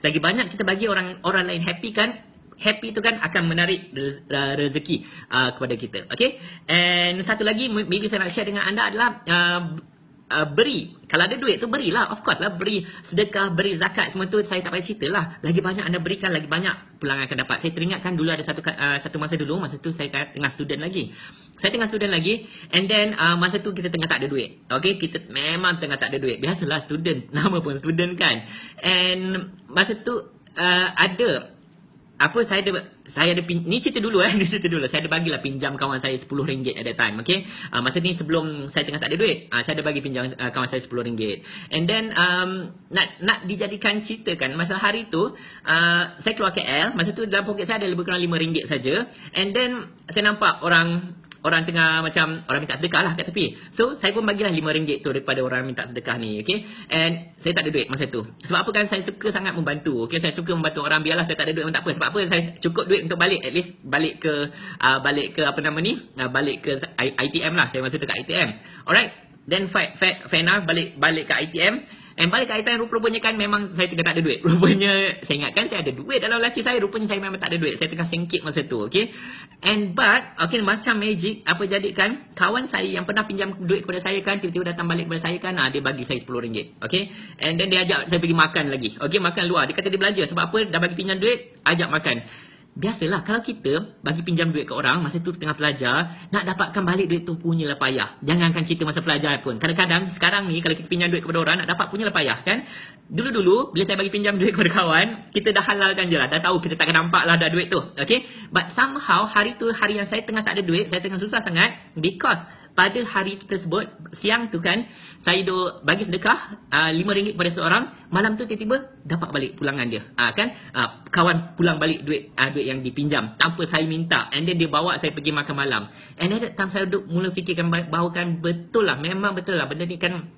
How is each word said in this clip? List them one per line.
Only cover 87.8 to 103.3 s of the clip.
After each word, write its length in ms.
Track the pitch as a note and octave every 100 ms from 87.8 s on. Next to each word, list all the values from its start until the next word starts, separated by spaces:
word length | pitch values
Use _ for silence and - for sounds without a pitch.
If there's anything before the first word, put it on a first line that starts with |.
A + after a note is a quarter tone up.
| F3+
ajak 240 | D#3+ D3+
saya 80 | F3
pergi 160 | E3+ E3
makan 320 | D#3 E3+ C#3+
lagi. 320 | C3+ A2+ -
Okey, 240 | D3 F#3+
makan 200 | F3 E3+ F3
luar. 240 | F3 C3+
Dia 80 | D#3
kata 80 | G3
dia 100 | F#3+
belanja. 260 | G3 G3 D#3+
Sebab 160 | E3+ E3+
apa? 80 | A3 G#3
Dah 120 | E3
bagi 160 | F3 F3
pinjam 160 | F#3+ F#3+
duit, 400 | G#3+ A#3+ - -
ajak 240 | C#3+ E3 E3+
makan. 600 | D3+ D#3 A#2+ A#2 - - - -
Biasalah, 560 | - G3+ G#3+ D#3+ F#3 -
kalau 140 | A3+
kita 560 | A3+ A#3 C3+ D3+ G#3+ -
bagi 240 | - E3
pinjam 300 | E3+ E3+ E3 D3+
duit 80 |
ke 80 | -
orang, 320 | B2 C3 D#3+
masa 160 | D3 E3+
tu 160 | E3+ E3+
tengah 160 | D#3
pelajar, 800 | D3 D3 C#3 B2+ C3+ E3+ - -
nak 160 | G3+ F#3+
dapatkan 320 | F#3 G3 G#3 F3+
balik 260 | F#3 F3+
duit 160 | E3+ E3+
tu 80 | E3
punyalah 400 | E3+ E3 D3+ C#3+
payah. 400 | C3+ C3 G2 -
Jangankan 400 | C#3 E3+ E3+ E3+
kita 240 | E3 E3+ D#3
masa 160 | D#3+
pelajar 320 | E3 C#3+ D3 C#3
pun. 160 | C3+ A2+
Kadang-kadang 480 | D#3+ E3+ F3+ E3+ F#3
sekarang 400 | - F3 G3+ F#3+
ni, 160 | E3
kalau 140 | E3+ D#3+
kita 80 | -
pinjam 240 | F3 F3
duit 80 | E3+
kepada 240 | E3 E3
orang, 220 | D#3 F3 E3+
nak 100 | F3
dapat 160 | -
punyalah 240 | G3+ A3 F3+
payah, 240 | C#3 A2
kan? 240 | - A3+ - - - - -
Dulu-dulu, 640 | D#3+ B3+